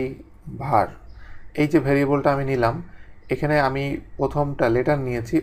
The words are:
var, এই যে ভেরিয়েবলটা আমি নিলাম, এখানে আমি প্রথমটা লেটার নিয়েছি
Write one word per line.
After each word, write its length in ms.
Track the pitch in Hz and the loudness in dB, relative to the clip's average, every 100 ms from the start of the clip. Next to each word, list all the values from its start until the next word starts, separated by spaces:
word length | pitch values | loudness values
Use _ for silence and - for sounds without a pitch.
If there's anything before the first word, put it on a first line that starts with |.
| 131 135 - - - 117 | -2 -8 -18 -20 -14 -10
var, 280 | 139 120 92 - - - - - - | 0 2 2 -4 -18 -18 -16 -14 -6
এই 140 | - 151 | 0 2
যে 120 | 160 | 2
ভেরিয়েবলটা 500 | 135 139 139 143 139 139 | 4 2 4 2 2 0
আমি 100 | 135 | 0
নিলাম, 380 | 135 113 151 175 - - - - | 2 2 0 -6 -16 -18 -18 -6
এখানে 260 | 143 147 151 | -2 2 2
আমি 380 | 135 135 139 139 - - | 2 0 -2 -6 -8 -4
প্রথমটা 520 | 156 147 147 139 123 | -2 0 -2 2 2
লেটার 300 | 120 127 147 | 4 2 0
নিয়েছি 420 | 131 120 120 165 | 0 -4 -2 -2